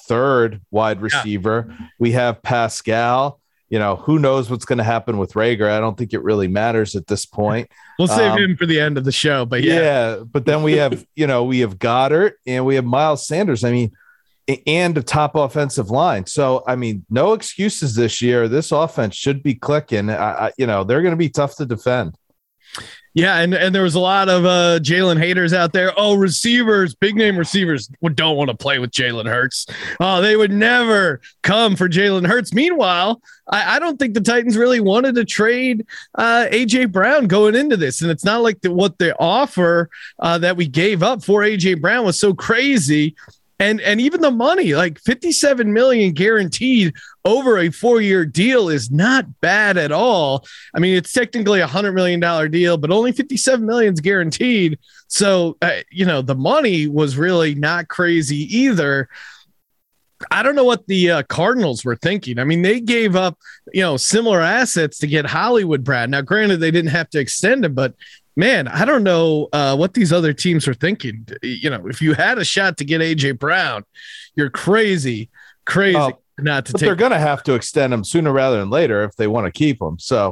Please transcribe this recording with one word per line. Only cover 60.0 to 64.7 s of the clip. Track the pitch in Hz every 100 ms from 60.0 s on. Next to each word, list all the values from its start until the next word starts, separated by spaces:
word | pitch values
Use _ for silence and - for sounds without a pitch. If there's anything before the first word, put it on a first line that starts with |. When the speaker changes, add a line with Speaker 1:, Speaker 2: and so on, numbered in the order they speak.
| _ - -
Speaker 2:
I | 190
don't | 247 285
know |
what | 247 233 -
the, | 190 175
uh, | 160
Cardinals | - - 185 254 170 117
were | 127 117
thinking. | 165 202 127 120
I | 135
mean, | 170
they | 180 240
gave | 233 240 214 185
up, | 185 165 - - -
you | 190
know, | 180 131
similar | - 214 226 185
assets | 165 226 247